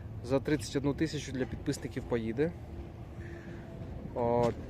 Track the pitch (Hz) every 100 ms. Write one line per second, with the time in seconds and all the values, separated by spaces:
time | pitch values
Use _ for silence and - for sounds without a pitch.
0 | - - 117 135 143 151 - 143 139 135
1 | 156 147 131 135 - - - 135 131 127
2 | - 120 113 113 160 - - - - -
3 | - - - - - - - - - -
4 | - 123 117 120 120 -